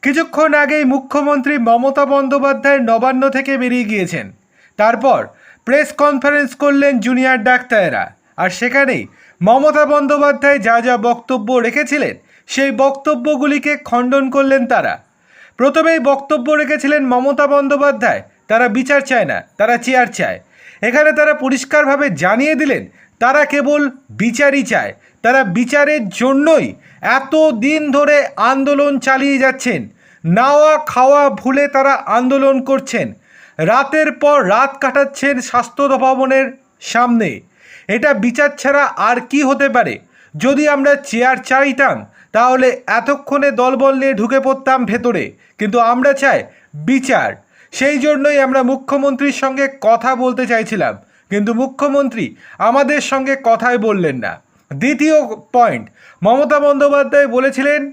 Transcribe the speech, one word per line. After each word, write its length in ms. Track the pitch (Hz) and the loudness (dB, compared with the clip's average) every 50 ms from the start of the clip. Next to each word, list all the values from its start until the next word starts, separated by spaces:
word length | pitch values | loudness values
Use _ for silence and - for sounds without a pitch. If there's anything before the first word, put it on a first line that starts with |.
কিছুক্ষণ 500 | - 262 277 311 330 - - 285 311 311 294 | -4 -2 -2 -2 -4 -4 -2 -2 0 2 2
আগেই 300 | 294 294 277 302 302 294 | 2 0 0 0 0 0
মুখ্যমন্ত্রী 680 | 254 262 277 262 - - 285 285 285 294 285 247 285 294 285 | 0 0 -2 -4 -4 -4 -2 -2 0 -2 -2 -2 -2 -2 -2
মমতা 440 | 233 226 233 240 247 277 269 285 285 | 0 0 0 2 0 0 0 0 0
বন্দ্যোপাধ্যায় 760 | 262 277 277 277 262 277 277 254 277 277 - - 277 277 277 | 0 0 0 0 0 -2 0 0 -2 -2 0 0 2 2 2
নবান্ন 420 | 247 226 226 226 226 254 262 254 269 269 | 2 0 0 0 0 0 0 0 0 0
থেকে 220 | 269 262 269 269 269 262 | 0 -2 -4 -2 -4 -2
বেরিয়ে 300 | 254 247 240 247 240 208 | -2 -2 -2 -2 -2 -2
গিয়েছেন, 360 | 220 202 185 170 170 147 107 98 - _ _ _ _ _ _ _ _ - | -2 -4 -4 -4 -6 -10 -10 -12 -18 _ _ _ _ _ _ _ _ 0
তারপর 420 | 208 220 233 220 247 269 226 143 107 - - _ - - - _ _ | 2 2 2 2 2 2 2 2 0 -6 -12 _ -20 -20 -20 _ _
প্রেস 260 | - 254 294 302 285 - | -2 0 0 0 -2 -2
কনফারেন্স 540 | - 285 294 294 269 - 285 285 294 285 262 - | 0 0 0 0 0 0 0 0 0 -2 -4 -6
করলেন 380 | _ 294 285 277 277 277 285 277 240 | _ -2 0 2 2 2 2 0 0
জুনিয়র 380 | 196 240 254 247 262 262 262 247 208 | -2 -2 -2 0 0 0 0 0 2
ডাক্তারেরা। 600 | 254 254 247 247 - 240 214 185 160 123 104 - - - _ _ _ _ | 2 2 0 0 0 0 0 0 0 -2 -4 -6 -6 -10 _ _ _ _
আর 120 | - 170 185 | -4 -4 -4
সেখানেই 520 | 180 - 233 247 240 277 277 262 240 139 101 - _ _ - - _ _ | -4 -4 -6 -2 0 0 0 0 0 -4 -6 -10 _ _ -20 -20 _ _
মমতা 440 | 175 196 233 269 277 302 294 302 302 | 2 4 4 4 4 2 4 2 2
বন্দ্যোপাধ্যায় 720 | 285 294 294 285 269 294 285 294 285 285 277 277 277 285 277 | 2 2 0 2 0 0 2 2 0 0 2 2 2 2 2
যা 160 | 190 226 233 233 | 2 2 2 2
যা 140 | 233 254 247 233 | 2 0 0 0
বক্তব্য 500 | 208 240 240 240 - - 262 247 208 208 262 247 | 0 0 -2 -2 -2 -6 -4 -4 -2 0 0 0
রেখেছিলেন, 560 | 226 233 240 294 294 240 277 294 247 - - - _ _ _ _ _ - | 0 0 -2 -2 -2 -2 -2 -2 -2 -4 -6 -10 _ _ _ _ _ -8
সেই 220 | - - 277 277 240 | -2 -2 -2 -2 0
বক্তব্যগুলিকে 960 | 214 269 269 269 277 - 302 302 247 240 302 302 262 277 294 285 285 285 294 294 285 294 | 0 0 0 0 -2 -2 -2 -2 -2 0 -2 -2 0 0 -2 -2 -2 -2 -4 -4 -4 -6
খণ্ডন 400 | - - 240 247 247 262 277 269 269 | -4 -2 -2 -2 0 0 0 0 0
করলেন 320 | 269 277 269 269 269 269 262 | 0 0 2 2 2 0 0
তারা। 280 | - 247 202 147 - - - _ _ _ _ _ _ _ - - - _ - | 0 0 0 0 -2 -6 -8 _ _ _ _ _ _ _ -20 -20 -20 _ 0
প্রথমেই 420 | 240 277 277 320 320 330 330 320 | 0 2 2 2 2 2 0 2
বক্তব্য 460 | 240 277 277 269 277 - 302 302 240 285 302 | 2 0 0 0 -2 -4 -4 -2 0 0 0
রেখেছিলেন 500 | 302 302 247 302 302 - 277 294 302 277 | 0 0 -2 -2 -2 -2 0 0 0 0
মমতা 400 | 254 247 247 254 277 285 - 294 | 0 0 0 0 0 0 0 2
বন্দ্যোপাধ্যায়, 720 | 277 285 285 277 277 285 285 285 285 269 214 247 214 135 98 - _ _ _ _ | 2 2 2 2 0 0 0 2 0 0 0 0 -2 -2 -2 -8 _ _ _ _
তারা 200 | _ 214 226 247 240 | _ 0 2 2 2
বিচার 320 | 208 254 269 262 294 277 277 | 0 -2 -2 0 0 0 0
চায় 240 | - 262 240 196 | 0 0 0 0
না, 120 | 139 113 87 - _ _ | 0 -4 -6 -8 _ _
তারা 180 | - 202 226 240 233 | -2 0 0 0 -2
চেয়ার 320 | 240 247 262 254 247 190 - | -2 0 0 0 0 0 -2
চায়। 260 | - 160 107 92 - _ _ _ _ - - - - - | -6 -4 -4 -6 -8 _ _ _ _ -20 -20 -12 -4 -4
এখানে 280 | 220 233 294 302 311 302 | 0 2 2 2 2 2
তারা 220 | 302 302 302 302 | 2 2 2 2
পরিষ্কারভাবে 720 | 294 277 262 254 254 - - 302 302 302 277 277 277 294 277 180 | 0 -2 -2 -2 -2 -4 -2 0 0 2 2 0 0 0 -2 -2
জানিয়ে 380 | 135 160 180 208 233 269 302 311 | -2 0 0 0 2 0 0 0
দিলেন, 280 | 247 311 277 240 147 101 - _ _ - _ _ _ | 0 0 -2 -2 -4 -6 -10 _ _ -20 _ _ _
তারা 220 | 233 247 262 302 294 | 0 2 2 2 0
কেবল 360 | 285 285 285 277 277 294 294 294 277 262 - _ _ 107 | 2 0 -2 0 0 0 0 0 -2 -4 -10 _ _ -8
বিচারই 480 | 107 208 233 226 233 285 285 277 285 240 | -4 -4 -4 0 2 0 2 2 0 -2
চায়। 280 | 170 208 165 117 101 92 _ _ _ _ _ | 0 -2 -2 -2 -4 -10 _ _ _ _ _
তারা 200 | - 226 254 269 262 196 | -2 2 2 2 0 0
বিচারের 520 | 170 214 247 247 285 294 285 294 302 302 220 190 170 | -2 -2 -2 0 2 2 2 2 0 -2 -4 -6 -6
জন্যই 520 | - 233 262 277 269 294 320 320 277 165 110 - - _ - - _ - 196 233 | -2 0 2 2 2 4 4 2 2 2 -2 -8 -14 _ -20 -20 _ -4 -2 -2
এত 220 | 269 277 269 - 311 311 311 269 214 | -2 -2 0 2 2 2 2 2 0
দিন 240 | 214 277 302 311 302 294 | 0 0 0 0 -2 0
ধরে 260 | 262 285 294 294 294 285 269 - - - 208 | 0 2 2 4 4 2 2 0 -2 -2 0
আন্দোলন 500 | 240 262 269 269 277 285 277 285 285 277 262 | 0 2 0 0 0 0 2 0 0 0 -2
চালিয়ে 360 | - 269 269 262 269 277 277 269 | 0 0 0 0 0 0 0 2
যাচ্ছেন। 420 | 269 269 262 262 - 247 214 151 110 - _ _ _ _ _ _ - | 0 0 0 -2 -4 -4 -4 -4 -6 -10 _ _ _ _ _ _ -2
নাওয়া 500 | 160 170 214 254 269 285 294 302 311 311 302 302 | 0 2 2 4 4 4 4 4 4 2 2 -2
খাওয়া 360 | - - 247 254 262 285 294 285 277 208 | -4 0 2 4 4 4 4 4 2 0
ভুলে 300 | - - 247 262 277 285 285 | -2 -4 -2 0 0 0 0
তারা 260 | 285 269 269 277 269 - - - | 0 0 2 2 0 0 -2 -2
আন্দোলন 460 | 202 240 254 254 269 277 269 269 269 262 262 | -2 0 0 0 0 2 2 2 0 0 0
করছেন, 420 | 262 269 269 269 - - 226 151 113 98 _ _ _ _ - - - _ - | -2 -2 -2 -2 -4 -6 -6 -6 -6 -10 _ _ _ _ -20 -20 -20 _ -4
রাতের 500 | 160 170 220 254 277 277 311 311 311 302 269 | 0 2 2 2 0 0 0 0 0 0 -2
পর 240 | - 294 285 294 285 233 | 0 2 2 4 4 2
রাত 260 | 180 202 226 269 269 269 - | 2 2 2 0 0 -2 -4
কাটাচ্ছেন 560 | - 262 247 277 277 277 277 - - 285 285 254 | -4 -2 0 0 -2 -2 -4 -4 -2 -2 -2 -2
স্বাস্থ্য 440 | 247 - - 247 240 240 - - 285 277 269 | -6 -4 -4 -4 -4 -4 -4 -4 -2 0 0
ভবনের 500 | 247 254 262 262 254 269 254 262 262 269 254 269 _ _ _ _ _ - | 2 2 0 2 2 0 0 0 0 0 -2 -6 _ _ _ _ _ -14
সামনে। 480 | - - 226 247 247 240 233 214 165 117 90 - _ _ _ _ - - - - - | -4 0 0 2 2 2 0 0 -2 -4 -8 -14 _ _ _ _ -20 -20 -20 -6 -4
এটা 220 | 196 233 262 294 277 208 | -4 0 0 0 0 2
বিচার 320 | 196 240 233 294 294 285 285 - | 0 -2 0 0 0 0 -2 -2
ছাড়া 260 | - 262 277 285 285 - - - | -2 0 2 2 0 0 -2 -2
আর 160 | 190 220 247 247 - - | 0 0 0 -2 -4 -2
কি 120 | - 285 302 | -2 0 2
হতে 240 | 254 277 226 277 277 | 0 0 0 0 0
পারে? 260 | 220 247 214 151 110 - _ _ _ _ _ _ _ | 2 0 0 0 -4 -10 _ _ _ _ _ _ _
যদি 300 | 151 170 254 277 277 302 294 | -2 0 0 2 2 2 0
আমরা 240 | 294 277 269 285 285 277 277 | 0 2 2 2 2 2 -2
চেয়ার 320 | - - 226 240 254 262 247 254 | -6 -2 0 2 2 0 -2 -2
চাইতাম, 520 | - 262 262 277 285 254 254 277 247 156 110 104 - _ _ - _ - | -2 0 0 2 0 0 0 0 0 0 -4 -8 -18 _ _ -20 _ 0
তাহলে 360 | 240 240 254 254 254 254 254 220 - - - | 2 2 4 4 4 2 2 0 -2 -4 -2
এতক্ষণে 580 | 202 233 233 262 285 277 - - 262 285 269 285 233 | -2 -2 0 -2 -4 -4 -4 -4 -2 0 0 0 0
দলবল 380 | 214 247 254 269 240 269 269 269 269 | 2 0 0 2 2 2 0 2 2
নিয়ে 200 | 269 269 262 196 | 0 -2 0 -2
ঢুকে 180 | 214 226 262 269 | -2 0 0 0
পড়তাম 380 | - 262 269 269 269 269 262 262 247 | 0 0 -2 -2 0 0 0 0 0
ভেতরে, 400 | 196 208 240 240 247 220 170 120 - - _ _ _ _ | -2 -4 -2 -2 -2 -2 -2 -4 -6 -10 _ _ _ _
কিন্তু 220 | _ 208 208 196 240 233 | _ -6 -2 0 2 2
আমরা 260 | 226 240 247 262 285 277 | 2 2 2 2 0 0
চাই 260 | 277 277 269 202 131 98 - _ _ _ _ - 147 151 | 2 2 0 0 0 -2 -6 _ _ _ _ -18 -8 -2
বিচার। 460 | 165 262 262 262 269 247 180 131 104 98 - _ _ _ _ - _ - | 0 0 0 0 0 0 0 0 -2 -6 -10 _ _ _ _ -20 _ -8
সেই 260 | - 262 277 294 277 | -2 -2 0 0 0
জন্যই 400 | 247 302 302 277 277 294 294 285 | 0 0 0 2 0 0 2 2
আমরা 200 | 269 262 262 269 254 | 0 2 0 0 0
মুখ্যমন্ত্রীর 760 | 247 269 269 - - 285 277 269 277 269 262 277 285 277 | 0 -2 -2 -4 -4 -2 0 0 -2 -2 0 -2 -2 -2
সঙ্গে 280 | - - 269 262 269 277 269 269 269 - | -2 -4 -4 -2 -2 -4 -4 -4 -2 0
কথা 280 | 214 233 226 233 254 262 | 0 2 2 2 -2 -2
বলতে 280 | 240 254 254 247 254 254 | 0 -2 -2 -2 -2 -2
চাইছিলাম, 480 | 202 240 226 220 226 220 202 151 120 101 98 _ _ _ _ _ _ | -2 -2 -2 -2 -4 -4 -2 -2 -2 -4 -6 _ _ _ _ _ _
কিন্তু 200 | 196 208 208 214 233 | -4 -2 -2 -2 -2
মুখ্যমন্ত্রী 720 | 226 262 269 269 - 285 294 269 285 285 262 233 226 165 110 - _ - - - - | -2 -2 -4 -4 -4 -4 0 0 0 0 0 -2 -6 -8 -8 -8 _ -20 -20 -8 -2
আমাদের 420 | 180 220 240 277 285 240 294 294 262 | 0 2 2 2 2 0 0 -2 -2
সঙ্গে 320 | - 277 269 269 269 269 269 269 | -2 -4 -4 -2 -4 -4 -2 0
কথাই 340 | 226 226 226 226 247 247 247 | 0 0 0 0 0 0 0
বললেন 380 | 202 226 208 196 175 156 135 127 | 0 0 0 0 -2 -2 -4 -4
না। 140 | 110 95 82 - _ _ _ _ _ _ | -8 -8 -10 -12 _ _ _ _ _ _
দ্বিতীয় 460 | 143 139 180 262 294 240 294 311 311 302 277 233 220 - - _ - | -8 -4 -2 -2 -2 0 0 2 2 2 0 0 -8 -14 -16 _ 2
পয়েন্ট, 340 | 247 240 214 147 117 104 - _ _ - - - _ 170 | 2 2 2 2 -4 -10 -14 _ _ -20 -20 -14 _ 0
মমতা 360 | 202 240 269 294 - 302 294 | 0 2 2 2 2 2 2
বন্দ্যোপাধ্যায় 680 | 285 285 285 277 285 285 277 285 277 - - 285 285 262 | 2 2 2 2 2 2 2 2 0 2 2 2 2 2
বলেছিলেন 520 | 226 254 262 277 269 - 262 285 294 294 277 285 | 0 0 0 0 -2 -2 -2 0 0 -2 -4 -8